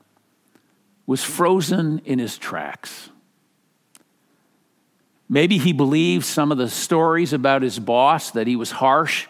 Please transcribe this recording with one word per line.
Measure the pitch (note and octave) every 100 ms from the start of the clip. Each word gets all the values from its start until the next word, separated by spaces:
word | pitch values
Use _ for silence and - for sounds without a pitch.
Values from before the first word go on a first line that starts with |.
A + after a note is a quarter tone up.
| _ _ _ _ _ _ _ _ _ _ -
was | C3
frozen | - - F3 F#3 D3 F#3 D#3+ D3+
in | - B2+
his | A2+ -
tracks. | - F2 D2 - - - - _ _ _ _ _ _ _ _ _ _ _ _ _ _ _ _ _ _ _ _ _ -
Maybe | C#3+ F3 G3
he | D3+
believed | C#3+ C#3 D#3 E3+ F3+ -
some | - D3
of | C#3
the | A#2+
stories | - - E3 E3 E3 E3+
about | C#3+ C3+ C3+
his | C3 G#2+
boss, | G#2+ A#2+ C3+ D#3 -
that | A2+ A2
he | A#2+
was | A2+
harsh, | - C3 C#3+ D3+ - -